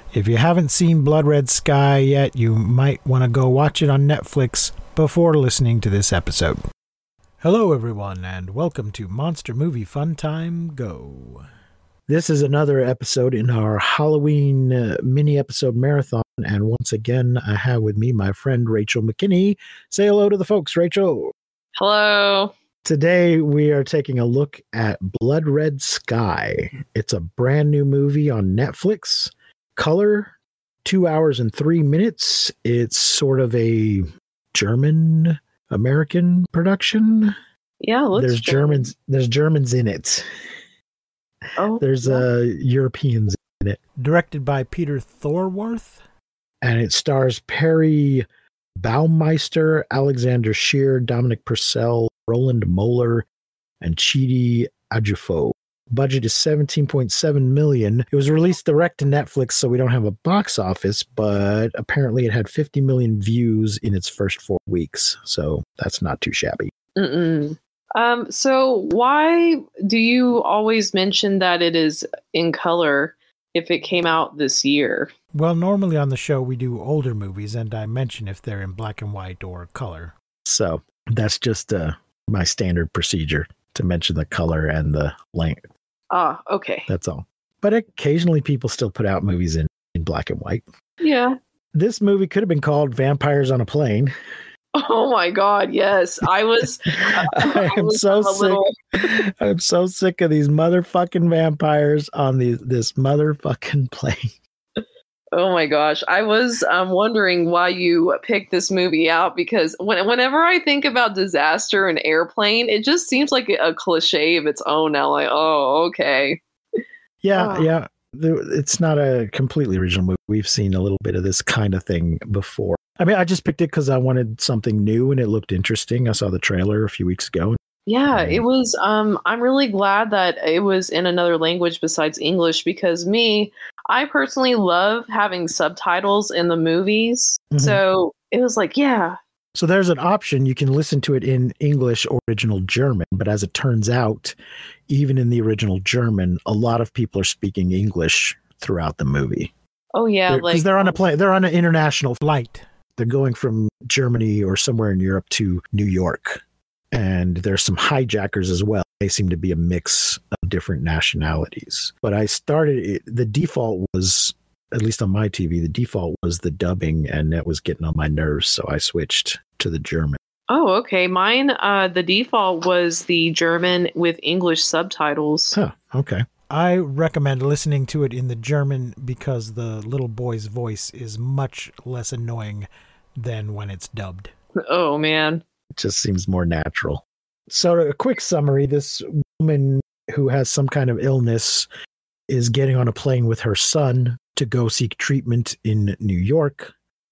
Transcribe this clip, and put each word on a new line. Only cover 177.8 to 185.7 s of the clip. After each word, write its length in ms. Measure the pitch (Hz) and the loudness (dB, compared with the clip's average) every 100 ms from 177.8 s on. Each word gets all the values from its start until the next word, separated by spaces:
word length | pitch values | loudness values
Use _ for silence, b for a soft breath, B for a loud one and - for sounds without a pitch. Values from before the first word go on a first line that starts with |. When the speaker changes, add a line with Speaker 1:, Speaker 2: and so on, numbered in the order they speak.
| 131 | -2
Speaker 1:
to 180 | 151 | -2
it 100 | 139 | -2
in 140 | 123 127 | -2 -6
the 80 | 117 | -6
German 580 | 113 147 139 131 123 - | -2 -2 0 -4 -6 -10
because 480 | 127 123 - 120 110 | -10 -8 -6 -6 -6
the 280 | 110 117 107 | -8 -8 -8
little 260 | 107 135 123 | -6 -6 -6
boy's 380 | 110 123 113 104 | -6 -6 -6 -8
voice 440 | 117 117 107 - | -8 -6 -8 -10
is 280 | - 113 107 | -12 -12 -8
much 540 | 123 135 135 - - - | -4 -4 -4 -8 -18 -16
less 280 | 123 123 110 | -12 -10 -8
annoying 560 | 120 117 113 104 101 101 b b b b 127 | -8 -8 -8 -8 -10 -14 b b b b -10
than 380 | 117 110 107 | -8 -8 -8
when 160 | 104 101 | -8 -10
it's 180 | 95 - | -12 -12
dubbed. 420 | 110 95 90 - _ _ - - | -12 -12 -12 -18 _ _ -8 -2
Speaker 2:
Oh, 300 | 175 160 147 | -2 0 0
man. 440 | 156 156 156 160 - _ _ | 0 0 0 -2 -8 _ _